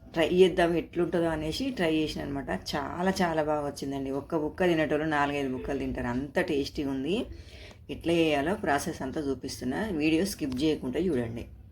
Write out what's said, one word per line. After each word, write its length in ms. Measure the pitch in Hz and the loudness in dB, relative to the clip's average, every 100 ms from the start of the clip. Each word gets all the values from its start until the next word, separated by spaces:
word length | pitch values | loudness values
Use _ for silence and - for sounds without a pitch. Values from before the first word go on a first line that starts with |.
| - | -8
ట్రై 160 | 165 160 | 0 2
చేద్దాం 440 | 180 185 160 170 170 | 8 6 8 4 4
ఎట్లుంటుందో 520 | - 170 170 175 165 | 0 -2 0 2 2
అనేసి 420 | 156 156 156 269 | 0 -2 -2 -4
ట్రై 240 | 254 165 | 0 2
చేసిన 280 | 156 151 156 | 2 0 -2
అనమాట. 280 | 147 139 143 | -4 -6 -4
చాలా 640 | 190 - 156 139 151 185 190 | -6 -4 -4 -4 -2 0 2
చాలా 200 | 175 156 | 2 2
బాగా 240 | 151 151 143 | 2 0 0
వచ్చిందండి. 440 | 139 139 139 135 | -6 -6 -4 -4
ఒక్క 260 | 135 139 165 | -4 -2 -2
బుక్క 280 | 151 - | -2 0
తినేటోళ్ళు 420 | 180 165 151 151 156 | 2 4 2 2 2
నాలుగైదు 420 | 147 143 143 135 | 2 2 0 -2
బుక్కలు 300 | 127 - 139 | -4 -4 -4
తింటారు, 280 | 131 127 123 | -2 -4 -2
అంత 340 | 123 143 190 | -2 -2 -2
టేస్టీగా 500 | 170 143 143 - 139 | 0 0 -2 -4 -4
ఉంది. 360 | 135 135 208 - - - - - - - | -2 -2 -2 -4 -10 -16 -18 -18 -20 -12
ఎట్లా 220 | 139 160 | -6 0
చేయాలో 420 | 170 160 147 143 | 4 4 4 2
ప్రాసెస్ 480 | 214 165 - - 147 | 0 2 0 0 -6
అంతా 180 | 135 143 | -6 -4
చూపిస్తున్నా, 680 | 139 131 135 - 123 147 220 | -2 -4 -4 -6 -4 -4 -2
వీడియో 320 | 160 156 160 | 0 2 2
స్కిప్ 380 | 196 - 143 127 | 2 -2 -4 0
చేయకుండా 380 | 156 151 131 131 | 0 0 -2 0
చూడండి. 460 | 185 131 113 113 - - - | 0 0 -2 -6 -10 -14 -20